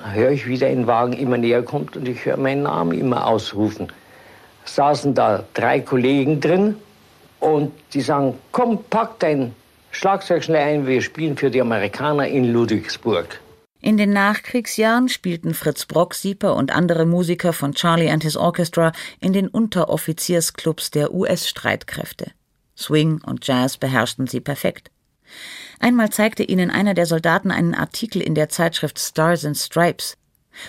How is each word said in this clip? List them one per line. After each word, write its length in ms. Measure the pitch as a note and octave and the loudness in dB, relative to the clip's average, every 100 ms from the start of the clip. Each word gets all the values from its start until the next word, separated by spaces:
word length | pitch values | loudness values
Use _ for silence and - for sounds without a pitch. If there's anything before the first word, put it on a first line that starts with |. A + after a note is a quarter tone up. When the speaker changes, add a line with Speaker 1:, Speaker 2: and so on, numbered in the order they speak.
| G#2 | -4
Speaker 1:
höre 180 | G2+ B2 | 0 2
ich, 160 | C#3+ A#2+ | 2 -2
wie 100 | B2+ | -2
der 300 | C3+ C3 A#2 | 0 0 2
Wagen 240 | A#2 B2 | 2 0
immer 240 | B2 B2+ A#2+ | -2 -2 0
näher 240 | A#2 A#2+ | 2 2
kommt 360 | A#2+ C#3+ D3+ - | 0 -4 -6 -8
und 100 | B2 | -8
ich 160 | A#2+ C3+ | -6 -4
höre 120 | C3+ | -2
meinen 260 | C3+ C#3 | 0 0
Namen 340 | C#3+ E3 E3+ E3 | -2 -2 0 0
immer 300 | B2+ A#2+ - | 0 0 2
ausrufen. 640 | A2 G2 G2+ G#2+ - E2+ - - - - - - - | 0 -2 -2 -2 -2 -10 -12 -20 -20 -20 -20 -20 -20
Saßen 500 | - - C#3+ C#3+ C#3+ | -8 0 2 2 0
da 300 | B2+ A2+ G2+ G#2 | 2 2 2 -2
drei 280 | - A2+ C#3 | -2 0 0
Kollegen 580 | B2 C3 B2 C#3 C3+ D#3 | 0 0 2 2 2 2
drin 360 | D3+ F3+ G#3 G#3+ - _ _ _ - - | 2 4 2 0 -8 _ _ _ -20 -4
und 320 | D#3 D3+ C#3+ - - | 0 2 0 -6 -8
die 80 | C#3+ | -4
sagen, 340 | C3 C#3+ C#3 - - | 0 0 0 -2 -6
„Komm, 260 | - B3 G#3 - | 0 0 0 -2
pack 300 | G#3+ A3+ - | -2 -2 -2
dein 340 | E3+ D3 B2 A2 _ _ _ | 0 0 -2 -6 _ _ _
Schlagzeug 540 | - G3 G3 - E3+ C#3+ | -4 0 0 0 0 2
schnell 160 | D#3 | 2
ein, 260 | C#3+ D3+ C3 | 2 2 2
wir 140 | B2+ | 0
spielen 340 | B2 - D#3+ C#3 | 0 -4 -4 0
für 160 | C#3 | 0
die 100 | A#2+ | 2
Amerikaner 680 | A#2+ A2+ G2 - C#3+ D3 C#3 | 2 0 -2 -2 -2 0 0
in 240 | C#3 B2 | 2 2
Ludwigsburg.“ 880 | A#2 A#2 G#2+ - - A#2 F#2+ E2+ - - - _ _ | 4 2 0 -2 -6 -2 0 -2 -10 -20 -20 _ _
Speaker 2:
In 140 | - G#3+ | 0 2
den 160 | G#3 | 4
Nachkriegsjahren 960 | G3+ G3 G#3+ - B3 A3 - A3 A#3 B3+ | 4 2 0 -2 -4 -4 0 2 4 2
spielten 460 | - F#3 E3+ E3+ D#3+ | -2 -4 -4 -4 -2
Fritz 300 | D#3+ C#3+ - | -2 -4 -2
Brocksieper 720 | D3+ E3+ - F#3+ G3 G3 - | 0 0 0 -6 -2 0 2
und 160 | C3+ | 2
andere 360 | - F3+ E3 E3 | 2 2 2 2
Musiker 440 | F3 F3 E3+ F3+ | 2 0 0 0
von 220 | E3 C#3+ | 0 -2
Charlie 380 | C#3+ F3 E3 D#3+ | 0 2 2 2
and 100 | D#3 | 2
His 160 | D#3 D3 | 0 0
Orchestra 540 | F3 E3+ E3+ - E3 D#3+ - - | 0 0 -2 2 2 0 -10 -6
in 140 | - | 0
den 140 | G3 F#3+ | 0 0
Unteroffiziersclubs 1400 | - A3+ F3+ E3 D#3 - D#3+ - F3 D#3+ - - D#3 - | 0 0 0 0 0 -4 -4 -2 0 0 -2 -4 -4 -2
der 240 | D3+ D3 F#3 | -2 0 0
U-S-Streitkräfte. 1120 | F#3+ F3 - - - G#2 - - - - - - _ _ _ - | 0 -2 -4 -4 -2 -4 -4 -10 -10 -10 -14 -14 _ _ _ -14
Swing 440 | - D3+ D#3 D#3 - | 0 2 2 0 -4
und 220 | B2+ - | -6 -2
Jazz 300 | B2+ C3 - | 0 0 -2
beherrschten 500 | C3+ C3 A#2 - C3 | -2 0 0 -2 -4
sie 120 | B2 | -4
perfekt. 520 | - C#3+ F#2+ - - _ _ _ _ - - - - - | -6 -4 -4 -4 -12 _ _ _ _ -20 -18 -18 -20 -2
Einmal 320 | A#3+ B3 G#3+ | 2 4 2
zeigte 320 | - G#3+ - | 2 0 0
ihnen 260 | - F#3 F3 | 0 2 2
einer 240 | - G3+ | 2 2
der 140 | F3+ E3+ | 2 2
Soldaten 420 | E3 E3 F3 G3 | 2 2 2 0
einen 240 | - E3+ | 0 0
Artikel 480 | - E3 - A3+ F#3+ | 0 -2 -4 -6 -4
in 140 | - D3+ | -2 0
der 140 | D3+ | 0
Zeitschrift 500 | - E3+ - D3+ - | 0 -2 0 -6 -6
Stars 460 | - - D#3+ E3+ D3+ | -6 0 2 2 -2
and 120 | C#3+ | -4
Stripes. 580 | - - E3+ - - - _ _ _ - | -2 0 0 0 -8 -12 _ _ _ -20